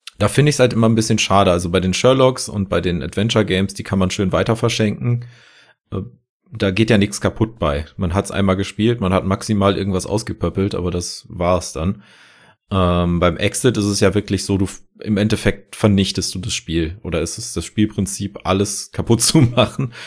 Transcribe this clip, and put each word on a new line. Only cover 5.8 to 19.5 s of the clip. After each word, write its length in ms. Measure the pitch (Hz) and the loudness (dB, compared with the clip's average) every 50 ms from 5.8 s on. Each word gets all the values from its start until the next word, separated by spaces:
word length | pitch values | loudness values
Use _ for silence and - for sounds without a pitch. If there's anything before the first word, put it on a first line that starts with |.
| _ - - | _ -10 -8
Äh, 80 | 98 95 - - _ _ _ _ _ _ _ | -8 -8 -8 -14 _ _ _ _ _ _ _
da 200 | - 110 104 98 | -8 -2 -2 0
geht 200 | 92 95 110 110 | 2 2 2 4
ja 80 | 120 101 | 4 4
nichts 220 | 98 101 - - | 2 2 -2 -2
kaputt 380 | - 98 - - 113 107 - - | -2 -2 0 0 -4 -4 -2 -2
bei. 260 | 87 78 71 73 78 - - | -2 -2 -2 -2 -4 -8 -8
Man 180 | - 98 87 82 | -6 -4 -2 0
hat's 160 | 98 95 - | -2 -2 -2
einmal 260 | - 92 98 95 95 | -2 -2 0 0 2
gespielt, 440 | 95 98 - - - 107 117 120 120 | 0 -2 -4 -2 0 0 0 0 0
man 120 | - 90 92 | 0 0 0
hat 140 | 92 - | 0 0
maximal 500 | 95 98 - - - 110 101 95 101 98 | 0 -2 -2 -2 -2 0 2 2 2 2
irgendwas 300 | 90 95 98 95 92 90 | 0 -2 -2 -2 -2 -2
ausgepöppelt, 680 | - 98 107 110 - - - - 87 82 - 98 104 - | -2 -4 -4 -4 -4 -8 -4 -4 -2 0 0 -2 0 -2
aber 160 | 90 87 90 | -2 -4 -2
das 360 | 87 87 85 - - - - - | -4 -4 -4 -6 -10 -12 -14 -14
war's 440 | - 87 87 87 92 87 - - - | -8 -2 0 2 2 0 0 -4 -8
dann. 300 | 69 80 92 101 - - - - _ - _ _ _ _ _ _ _ _ - | -4 -4 -4 -4 -4 -10 -20 -20 _ -20 _ _ _ _ _ _ _ _ -2
Ähm, 480 | 101 95 92 87 87 87 87 87 87 85 | 0 2 2 2 2 2 2 2 2 2
beim 180 | 87 90 85 - | 2 2 2 2
Exit 380 | - 101 - - - 131 107 | -2 -2 -2 0 0 2 2
ist 80 | 107 101 | 2 0
es 160 | 101 101 101 | 0 0 2
ja 140 | 107 95 92 | 2 2 2
wirklich 300 | 104 101 - 101 92 - | 0 -2 -2 -2 -2 0
so, 140 | - 101 92 | 0 0 0
du 80 | 98 | 0
f-, 160 | 92 - - - _ _ - | -2 -4 -10 -18 _ _ -12
im 160 | - - 107 | -4 -2 0
Endeffekt 580 | 98 107 107 107 98 - 107 - - - - - | 2 2 2 0 0 0 -2 -2 -2 -6 -18 -8
vernichtest 600 | - - 107 101 98 98 95 - - - - - | 0 2 4 4 4 2 2 0 -4 -4 -4 -6
du 40 | 95 | -6
das 140 | 90 113 - | -6 -6 -6
Spiel. 460 | - - - 80 82 82 76 87 - - | -6 -6 -4 -2 -2 -2 -2 -6 -8 -8
Oder 180 | 82 82 80 | -6 -4 -4
ist 180 | 76 85 - - | -4 -4 -6 -8
es 160 | - - - | -10 -8 -8
das 100 | 92 85 | -8 -8
Spielprinzip, 760 | - - - 107 107 - - 98 90 - - 101 98 - - - | -6 0 0 0 0 0 -2 -4 -4 -4 -6 -8 -8 -10 -8 -4
alles 460 | 85 95 98 101 98 - - - - - | -2 0 0 0 0 -2 -6 -8 -10 -8
kaputt 300 | - 110 - 117 107 - | -6 0 2 2 4 4
<laughs> 0 | |
zu 160 | - - 170 | 4 4 6
machen 540 | 135 120 | 4 4